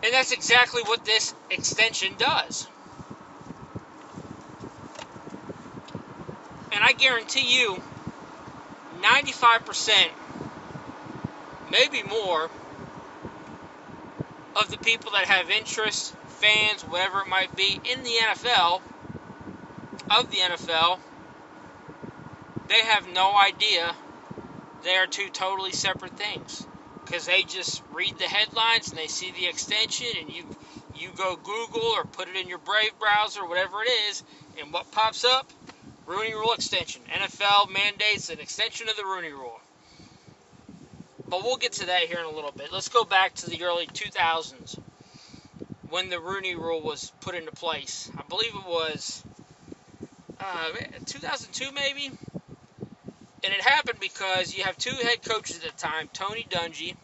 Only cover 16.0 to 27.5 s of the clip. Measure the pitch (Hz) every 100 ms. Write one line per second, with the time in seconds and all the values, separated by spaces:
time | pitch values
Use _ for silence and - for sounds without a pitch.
16 | - - - - 208 214 214 202 - 175
17 | 190 190 196 190 190 - 196 196 - 254
18 | 247 226 226 196 233 226 170 180 - -
19 | - - - - - - - - - -
20 | - 208 247 196 180 170 175 165 170 185
21 | - - - - - - - - - -
22 | - - - - - - - 214 226 214
23 | 180 180 190 202 196 196 214 185 170 170
24 | - - - - - - - - 170 185
25 | 185 - 196 - 190 196 190 185 196 185
26 | 180 - 208 180 - - - - - -
27 | - 170 160 185 190